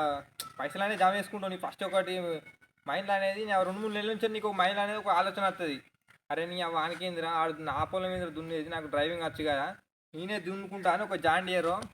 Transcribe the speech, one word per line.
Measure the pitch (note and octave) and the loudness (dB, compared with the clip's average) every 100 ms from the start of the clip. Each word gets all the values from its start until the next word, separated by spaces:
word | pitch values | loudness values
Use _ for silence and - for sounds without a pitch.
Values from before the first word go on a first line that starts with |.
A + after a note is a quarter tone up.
| D3+ C#3+ - - - - | 2 0 -6 -12 -12 -6
పైసలు | - F#3 | -4 -2
అనేది | G3+ G#3 | 0 4
జమ | F#3 | 4
చేసుకుంటావు. | G3+ G3 G#3 F#3+ | 4 -2 -4 -4
నీ | F#3 | -4
ఫస్ట్ | F3+ - | -6 -6
ఒకటి | G3 F#3+ F3+ F#3 F3 D#3+ - - _ _ - | 0 2 2 0 -2 -4 -8 -20 _ _ -4
మైండ్ | F#3+ G3 | -2 2
అనేది, | G3 G3 G3 | 2 2 0
నా | G#3+ G3 | 2 2
రెండు | F#3 G3 | 2 0
మూడు | G#3+ | -2
నెలల | G#3 G#3 | -2 -2
నుంచి | A3 A3+ | 0 0
నీకు | G#3+ G#3+ | 0 -2
ఒక | |
మైండ్ | G3 F3+ G3+ | 2 2 4
అనేది | G3+ G#3+ | 0 0
ఒక | G3+ | 2
ఆలోచన | F3+ F#3+ G3 G3 | 4 4 2 0
వస్తుంది, | F3+ E3+ C3+ - _ _ _ - | 0 -4 -4 -10 _ _ _ -6
అరే | D3 E3+ | -2 -2
నీ | F3+ | -2
అవ్వ | E3+ E3 | -2 0
ఆనికేంద్ర, | D#3+ E3+ F3+ E3+ D#3+ | 0 -2 -4 -2 -2
ఆడు | E3 D#3+ | 2 0
నా | D#3 D#3 C#3 | 0 -4 -2
పొలం | D#3 F#3 F#3 | 0 -2 -2
మీద | F#3 F3 | -2 -4
దున్నేది, | D#3 E3 E3 D#3 | -6 -4 -4 -4
నాకు | E3 D#3 | -6 -2
డ్రైవింగ్ | C#3+ D#3+ E3+ | 0 2 0
వచ్చు | D#3+ - | -4 -2
కదా, | D3+ C#3 D3+ G3 _ _ _ | 0 0 0 -6 _ _ _
నేనే | D#3 F3+ G#3 | -10 -6 -4
దున్నుకుంటా | E3+ F#3+ G3 G3 F3+ | -4 -6 -6 -2 2
అని | F3 | 2
ఒక | G#3 | 0
జాండియరో, | F#3+ D#3+ E3 F#3 F#3 E3 F#3 A3+ | 0 4 4 4 2 2 0 -4